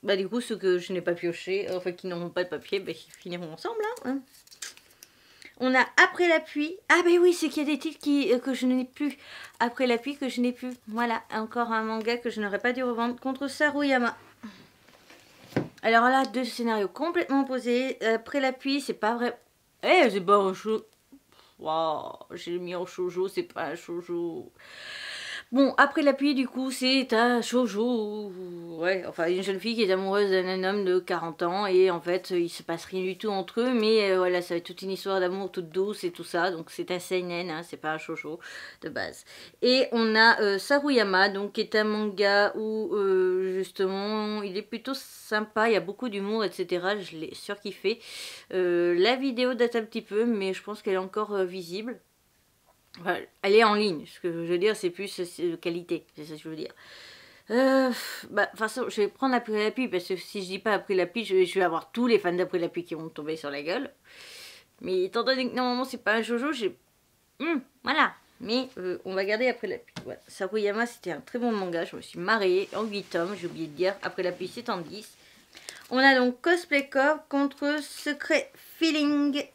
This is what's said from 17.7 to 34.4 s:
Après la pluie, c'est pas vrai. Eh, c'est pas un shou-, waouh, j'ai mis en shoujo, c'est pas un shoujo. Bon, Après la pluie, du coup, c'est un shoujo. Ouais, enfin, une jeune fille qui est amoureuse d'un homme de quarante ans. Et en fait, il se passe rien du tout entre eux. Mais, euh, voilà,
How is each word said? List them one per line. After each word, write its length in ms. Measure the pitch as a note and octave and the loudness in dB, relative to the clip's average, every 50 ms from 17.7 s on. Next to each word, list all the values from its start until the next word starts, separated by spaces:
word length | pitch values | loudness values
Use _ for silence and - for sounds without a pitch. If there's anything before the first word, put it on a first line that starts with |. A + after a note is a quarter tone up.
| A#3+ B3 C4 C4 - - | 0 2 0 -2 -4 -2
Après 380 | - A3 A3+ A3 A3 - - C#4+ | 0 0 0 0 -2 -4 -2 0
la 120 | C4+ C4 | 0 0
pluie, 280 | C4 C4 - C#4 C4+ C#4+ | -2 -2 -2 -2 -2 -2
c'est 140 | C4 - G3+ | -2 -4 -6
pas 200 | - - G#3 A#3 | -2 0 -2 0
vrai. 240 | A#3+ A#3+ A#3 - - _ _ _ _ _ _ _ _ - | 0 -2 -4 -4 -6 _ _ _ _ _ _ _ _ 2
Eh, 260 | A3 D#4 F#4 D#4 A#3 | 6 6 8 8 6
c'est 120 | F#3+ G3+ | 4 0
pas 160 | F3+ F3+ G3+ G#3 | 4 6 6 6
un 160 | G3 F#3+ F#3+ | 6 2 -2
shou-, 280 | - - G#3+ A3 G#3+ - - _ _ _ _ - C#4 _ _ _ - - _ _ _ | -2 -2 -2 -2 -2 -4 -10 _ _ _ _ -20 -20 _ _ _ -20 -20 _ _ _
waouh, 560 | - D#3+ D#3 D#3+ E3 D#3+ D3+ - - - - - - _ | -4 -2 0 0 2 0 0 -2 -4 -8 -12 -14 -14 _
j'ai 260 | - F3 - E3+ F3 F3+ | -14 -12 -8 -6 -6 -6
mis 160 | F3+ F3 F3+ | -4 -6 -6
en 100 | F3 F#3 | -6 -6
shoujo, 420 | F3+ - - F#3 F3+ E3 F3+ F#3+ F#3+ | -8 -6 -4 -4 -4 -2 -2 -2 -2
c'est 160 | F#3+ F#3 F3 | -2 -4 -6
pas 220 | - - - E3 | -6 -6 -6 -6
un 100 | D3 D3+ | -6 -6
shoujo. 720 | E3+ - - E3+ F3 F3 F3 F3 E3+ E3+ E3+ E3 D#3 - - _ _ - - - - - - - - - - - - - - - - - _ | -10 -10 -10 -10 -10 -8 -6 -6 -4 -4 -4 -6 -8 -12 -14 _ _ -20 -20 -20 -18 -16 -14 -14 -12 -12 -12 -12 -12 -10 -10 -10 -12 -10 _
Bon, 220 | A#3 C4 C#4 B3+ - | 4 4 4 4 6
Après 240 | - C#4 C#4+ - D#4+ | 6 4 6 6 2
la 140 | D4+ C#4+ B3+ | 2 4 2
pluie, 200 | - C4+ D4 D4 | 4 2 2 2
du 140 | B3 C4 A#3+ | 2 -2 -2
coup, 220 | - B3 C4 C4 | -4 -6 -4 -4
c'est 420 | B3+ - B3+ B3+ C4 C4+ B3+ C4 | -4 0 2 2 4 2 2 2
un 300 | A#3 A3 A#3 A#3+ B3 A#3+ | 4 4 4 4 4 2
shoujo. 880 | A3 - - B3 B3+ A3 F#3 G3+ A3+ B3 B3 A3+ G#3+ G#3 G#3 G#3+ G#3 G3+ F3+ F#3 F#3 F3+ F3 F3 E3+ E3+ E3+ D#3+ | 0 2 2 2 2 2 0 0 0 0 0 0 -2 -4 -6 -8 -10 -10 -10 -12 -12 -12 -12 -12 -12 -12 -8 -2
Ouais, 260 | E3 F3+ G3 F#3 E3+ | 0 0 0 0 -2
enfin, 200 | - - - E3+ | -6 -4 -2 0
une 160 | E3+ F3+ F#3 | 0 0 0
jeune 180 | F#3+ F#3+ G3 F#3 | 0 -2 -4 -2
fille 140 | F3+ A3+ A#3 | -2 -4 0
qui 80 | A3+ | 2
est 100 | A3+ F#3 | 2 2
amoureuse 380 | F#3+ F#3 G3 F#3+ F#3+ G3+ G#3 G3 | 2 2 2 0 2 2 2 4
d'un 340 | F#3+ F#3+ F3+ F#3 F#3+ F#3 F#3 | 2 2 2 0 -2 -2 0
homme 220 | F#3 G3+ G#3 G3 | 0 0 0 0
de 120 | F3+ F3+ F#3 | 2 2 2
quarante 440 | F3+ - F#3+ E3+ E3 E3 D#3 - | 0 0 -4 -4 -4 -6 -4 -2
ans. 240 | F3+ E3+ F3+ G3 G#3 | -2 0 0 0 0
Et 240 | G3 F#3 F#3 F#3 F#3 | 4 6 6 6 6
en 100 | F3 E3+ | 4 0
fait, 300 | - F3 F3 F#3 F3+ - | 0 -2 -2 -2 -2 -2
il 180 | F#3+ F3 E3+ E3+ | -2 -2 -2 -2
se 140 | - - | -4 -10
passe 240 | - - E3 E3 - | -8 -6 -6 -6 -6
rien 160 | - - F#3+ | -8 -6 -4
du 160 | F#3 F#3 F#3 F3+ | -4 -4 -6 -4
tout 100 | - G#3+ | -4 -4
entre 320 | G3+ F#3+ F#3 - - A3+ | -2 -2 -4 -4 -2 0
eux. 140 | A#3 B3+ B3+ | 0 2 2
Mais, 380 | A#3 G#3+ G#3+ A3+ A3 G3+ G3 | 2 4 4 4 4 6 4
euh, 40 | F#3 | 4
voilà, 240 | F#3 F#3 F3+ F3+ F3+ | 4 4 4 2 0